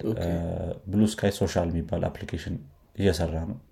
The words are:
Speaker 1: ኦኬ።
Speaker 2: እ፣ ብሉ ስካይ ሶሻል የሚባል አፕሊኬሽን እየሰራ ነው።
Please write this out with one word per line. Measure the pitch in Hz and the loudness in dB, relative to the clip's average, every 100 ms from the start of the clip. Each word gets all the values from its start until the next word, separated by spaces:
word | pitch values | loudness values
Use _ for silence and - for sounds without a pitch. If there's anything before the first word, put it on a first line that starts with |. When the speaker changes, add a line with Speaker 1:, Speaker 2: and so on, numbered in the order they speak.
| - | -2
Speaker 1:
ኦኬ። | 101 | 0
Speaker 2:
እ፣ | 85 85 85 85 85 87 92 | 0 0 0 -2 -4 -6 -2
ብሉ | 101 107 | 2 4
ስካይ | - 101 | 4 0
ሶሻል | - 95 92 85 | 2 2 2 2
የሚባል | 82 78 82 | 0 -2 -2
አፕሊኬሽን | 85 - - 87 - 87 - - _ - | -2 -4 -6 -6 -6 -8 -10 -20 _ 2
እየሰራ | 98 82 82 80 | 4 4 0 -2
ነው። | 82 - - | -4 -8 -14